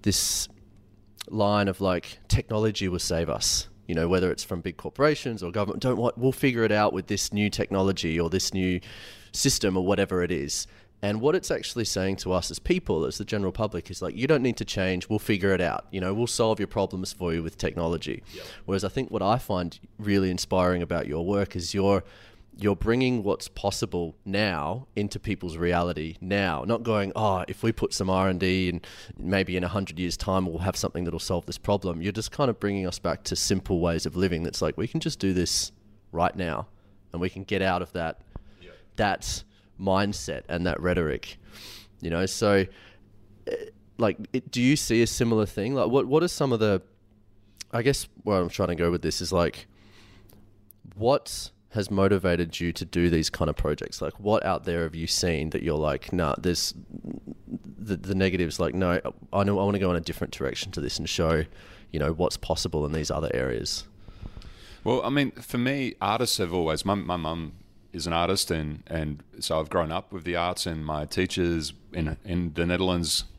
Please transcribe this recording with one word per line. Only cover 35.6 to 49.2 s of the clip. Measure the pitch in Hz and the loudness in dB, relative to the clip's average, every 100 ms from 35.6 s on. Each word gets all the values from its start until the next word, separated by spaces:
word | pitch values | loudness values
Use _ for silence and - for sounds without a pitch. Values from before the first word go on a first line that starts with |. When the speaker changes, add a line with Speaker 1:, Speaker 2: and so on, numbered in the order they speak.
| - - - - - | -2 -8 -20 -20 -10
Speaker 1:
right | 80 87 90 | 0 0 0
now | 87 76 - - - - - | -4 -4 -6 -14 -20 -20 -12
and | 85 | -4
we | 92 | -4
can | - | -4
get | 95 98 | -4 0
out | 95 90 | 2 2
of | 90 | -2
that, | 90 82 - - - - - | -4 -4 -6 -14 -18 -18 -20
Speaker 2:
Yeah. | - - - | -20 -20 -18
Speaker 1:
that | - 104 92 - - - _ _ - | 0 0 0 -4 -8 -10 _ _ -4
mindset | 98 95 101 104 - 69 - | 2 4 4 -2 -6 -8 -4
and | 85 87 | -2 0
that | 78 | 0
rhetoric," | 87 90 80 65 - - - - - - - - | 2 2 2 -2 -6 -16 -20 -20 -18 -18 -20 -10
you | 80 | -2
know? | 85 95 | 0 0
So, | - 107 101 95 - - - - - - - - | 2 4 6 4 -4 -20 -20 -20 -20 -20 -14 -8
eh, | - - - - - | -6 -8 -16 -20 0
like, | 110 - 104 | 0 0 -4
it, | 131 127 | -4 -4
do | 123 | 2
you | 123 147 | 4 4
see | - 113 | 4 4
a | 117 | 4
similar | - 117 110 104 | 2 2 4 2
thing? | - 104 | 0 -2
Like, | 135 107 | 0 2
what, | 131 110 | 2 4
what | 147 | 2
are | 170 | 2
some | - 139 | 0 0
of | 117 | 4
the, | 107 95 - _ _ _ _ - - - - | 4 4 0 _ _ _ _ -20 -20 -20 -6
I | 117 | 0
guess | 120 139 - - | 2 0 -4 -8
where | - 98 | 0 2
I'm | 87 | 2
trying | - 92 | 0 0
to | 85 | 2
go | 85 | 2
with | 87 | 2
this | 80 - | 0 -2